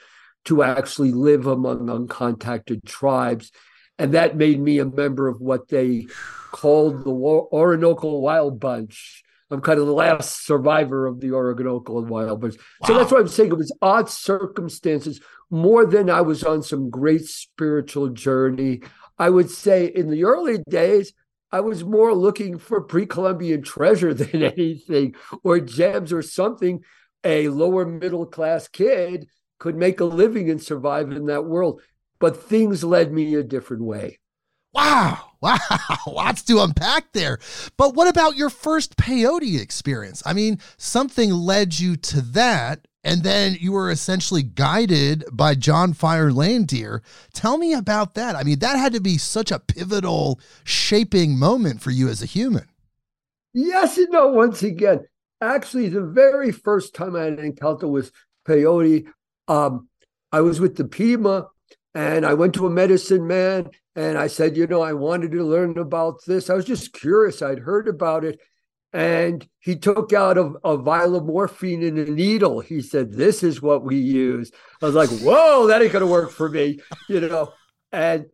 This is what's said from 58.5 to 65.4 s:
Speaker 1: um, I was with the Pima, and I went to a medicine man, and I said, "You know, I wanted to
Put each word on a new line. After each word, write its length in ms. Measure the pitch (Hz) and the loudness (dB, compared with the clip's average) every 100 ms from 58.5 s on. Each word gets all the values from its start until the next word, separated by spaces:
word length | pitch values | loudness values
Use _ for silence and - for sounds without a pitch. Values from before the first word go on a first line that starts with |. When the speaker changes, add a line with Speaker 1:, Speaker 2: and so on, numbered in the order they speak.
| 147 151 170 160 156 156 _ _ _ - | 4 6 4 4 2 0 _ _ _ -2
Speaker 1:
um, 400 | 151 143 123 - _ _ _ _ | 0 0 -4 -10 _ _ _ _
I 80 | 156 | 2
was 220 | 165 160 | 2 2
with 160 | 185 185 | 0 -2
the 80 | 139 | -8
Pima, 600 | - 226 240 202 190 - _ _ _ _ | -2 0 2 0 -2 -4 _ _ _ _
and 320 | 160 151 160 151 | -6 -2 0 2
I 80 | |
went 200 | 147 175 175 | 2 2 2
to 100 | 185 | 0
a 40 | |
medicine 580 | 170 185 185 - 185 165 | 2 4 2 2 0 2
man, 420 | 185 185 190 175 - _ 170 | 0 0 -2 -6 -12 _ -6
and 220 | 156 151 | -4 -2
I 80 | 147 | -2
said, 300 | - 160 151 | 0 0 0
"You 80 | 170 | 0
know, 160 | 175 | 0
I 120 | 160 | 0
wanted 380 | 151 147 175 165 | -2 -2 -2 -4
to 100 | 165 | -4